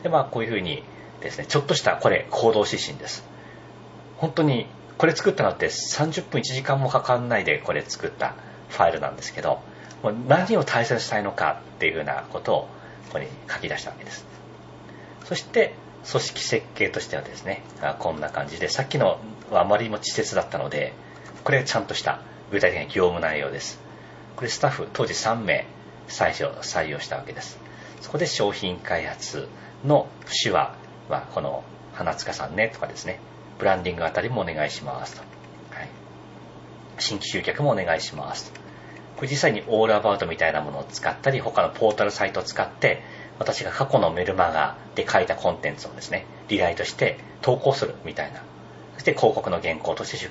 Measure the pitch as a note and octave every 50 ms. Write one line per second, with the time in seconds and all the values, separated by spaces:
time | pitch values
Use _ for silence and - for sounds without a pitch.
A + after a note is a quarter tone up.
0 | - E3+ E3 D3+ C3 - - A#2+ A2+ A2 A#2 G2+ F2+ E2+ D2 C2+ - - - -
1 | - - - - - D2+ - - D2+ - - D#3 C#3 - C#3+ - - - F2 -
2 | - A#2+ G2 F2 - - - - A#2 A2+ G#2+ G#2+ G2+ - - - - - - -
3 | - - - - - - - - - - - - - - - - - - - -
4 | - - - - - E3 - - D#3 D3+ C3 A#2 G#2 - - - - - - -
5 | - D#3+ D#3+ - - G3+ - - B2 G2 F2 - F2 D#2 - - - - - -
6 | D3 D#3+ D3+ - - - - C3+ - - C3 C3 C3+ - C#3 C3+ C3+ C3 - -
7 | - - B2 B2 A#2+ A#2+ A#2 G#2 F#2 E2 D2+ D2 - - E2 D2 - - - -
8 | - E2 - - - - - - - - - - - - - - F#2+ E2 D#2+ D2+
9 | D2 C2+ C2+ - - - - - - D#2 C2+ - - - - - - - - -
10 | - A2+ G#2+ A#2 B2 B2+ C#3+ E3+ F#3 G3+ A3+ F#3+ C#3 - - A#2+ A#2 - B2+ A2+
11 | - - A#2+ G#2+ G2+ G2 F#2+ - - D#2 D#2+ - - - - - - D#2 D#2 D#2+
12 | D2+ D2 C2+ C2+ - - - F2 - - G2+ C#2+ - - - - - - - -
13 | - - - - C#2 - - - - - - - - E2+ - - - - - -
14 | - - - - - - - - - - - - - - - - - - - -
15 | - - - - - - F3+ - - - - A#3+ G#3+ - - - - - - -
16 | - - - B2+ - - - - - - - A2 - - - - G#2 F#2 - G2+
17 | - - - D2 C2+ - - - - F#2 G2 - - - - - - C#2+ C#2 -
18 | - F2 D#2+ D#2 D2+ D2 - D2 D2 D2 D2 - F2 - - - B2 - - C#3+
19 | A#2 F#2+ - - - - - - - - - F#2 F2 F#2+ G#2 G#2 A2+ A2+ G#2+ G2+
20 | - - - - G#2+ - G#2+ F#2 - - - - C2+ C#2 C#2+ D2 C#2 - - -
21 | - - - - - - - - - - C3+ C3 A#2 - - A#2 G#2 - G#2 -
22 | - - - - - - - - - - G2+ G2+ F#2+ F2+ F2+ F2 D2 - - G2+
23 | F#2 F2+ F2 E2+ E2 D#2+ D2+ D2+ C#2+ C#2 C#2 C#2 - - - - - - - -
24 | - - - - - - - - B2+ A#2 - - - C#3 - - F2 - - -
25 | B2 - E3+ - - A2 A2+ A#2+ A2 F2+ D2+ C2 - - - - - - - -
26 | - - - - G2+ E2 D#2+ - D#2 C#2 C#2 - - - - F#2 D#2 D2+ D2 C#2+
27 | - - C#2 C2 B1+ - C2+ - - - - - - - - - - - - -
28 | - - - D3+ F3 D3+ - - A2 G2+ G2 - - F#2 F2+ F2 - - F#2 E2
29 | D#2 D#2+ D#2+ - - - - C#2+ C2+ - - - - - - - - C3+ D3 C#3
30 | - - - - - - - - - A#2 F#2+ D#2+ C#2+ - - - - - - -
31 | - - D2 - - - - - D2+ C#2 C2+ C2 - - - - - - - -
32 | F2+ F2 - - - - E2+ - - - - F#2+ A2 A2+ - - - - - -
33 | - D#2+ - - - - - - - - - - - G2+ F#2+ F#2 F2 F2+ F2 E2+
34 | E2 D#2+ - G2+ F2+ A#2 B2 G#2+ F#2+ F2 D#2+ D#2 D2+ D2 - - D2+ C#2+ C2 -
35 | - - - - - - - - - - - - - - - - - - - -
36 | - - - - - - - - - - - - - - - - - - - -
37 | - - G#2 G2 - - - F#2+ F2 - F2 - D3 C#3+ A#2 G2+ F#2 E2+ E2 D#2+
38 | - - - D2+ C#2 D2 - - - - - - - - - - - - - -
39 | - - - - - B2+ C#3+ C3+ - D#3 A2 G#2 - - A2+ A2 A2 A2 A2 G#2
40 | - A2 G2 G2 F#2+ F2+ E2 - E2 D#2+ D#2 D2+ D2 D2 C#2+ C#2 C#2 - - -
41 | - - - - - C#3+ C3+ A#2+ - A2+ - - - - - - A2+ A2 G#2 -
42 | G#2+ G2+ G2+ - G#2 F#2+ - G2+ F#2+ - - - G2 - - - - A#2+ - -
43 | - - - - - - - - G#2+ - A2 - - F#2 - - C3+ C3+ - B2
44 | G2+ E2 E2 F2 F2+ F#2+ F#2 F#2+ F2 E2+ D#2+ D#2 D2+ - - - - - - -
45 | D3 - - G2+ F#2 - E2 - - F2+ D#2 - - D2 C#2+ - - - - -
46 | - - - E2+ - - - - - - G#2+ F#2+ F#2 E2+ E2+ - F2 - - -
47 | - A2 - - - - - - - C3 B2+ B2+ - C#3 - - A2 - - -
48 | - E2+ D#2 - D2 C2+ - - - - - - - - - - - - - -
49 | - - D3 - - A2 - - - - F2+ E2+ - E2+ D#2+ D#2 - - F2 -
50 | - - - F2+ - -